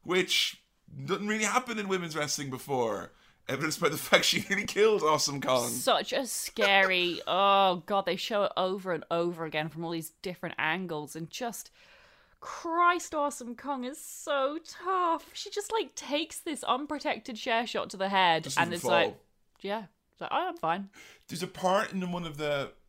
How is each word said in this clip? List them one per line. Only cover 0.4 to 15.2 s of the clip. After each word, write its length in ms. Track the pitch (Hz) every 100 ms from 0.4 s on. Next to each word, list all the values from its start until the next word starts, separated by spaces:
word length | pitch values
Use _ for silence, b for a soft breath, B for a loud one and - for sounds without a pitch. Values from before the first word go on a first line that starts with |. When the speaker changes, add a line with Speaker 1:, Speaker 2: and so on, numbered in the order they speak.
| - - _ _ - 139
Speaker 1:
doesn't 220 | 135 180 208
really 160 | 214
happen 340 | 214 220 247 220
in 100 | 202
women's 260 | 190 170 156
wrestling 340 | 147 - 143
before. 600 | 127 - 131 117 101 87 b b b -
Evidenced 320 | 135 156 151
by 80 | 165
the 80 | 156
<laughs> 20 |
fact 260 | - 180
she 200 | - - 202
nearly 160 | 196
killed 380 | 220 185 220 208
Awesome 380 | 156 151 147 143
Kong. 280 | 131 127 123
Speaker 2:
Such 440 | 120 185 190 -
a 120 | -
scary, 960 | 254 - - - 202 196 190 185 175 165
<laughs> 40 | -
oh 560 | 175 196 196 190 180 -
God, 200 | 202 190
they 80 |
show 300 | 180 - 208
it 80 | 196 -
over 360 | 185 196 185
and 100 | 165 -
over 340 | 170 175 170
again 240 | 160 151 151
from 140 | 156
all 60 | 165
these 220 | 165 156 _
different 320 | 190 175 175 -
angles, 600 | 151 170 185 156 151 160
and 120 | 160
just, 440 | - 247 - - b b b b b b b
Christ, 760 | - - 339 330 349 359 -
Awesome 400 | 311 285 269 240
Kong 300 | 240 269 269
is 140 | 247 294
so 600 | - - - 285 269 311
tough. 680 | 320 - 359 381 349 320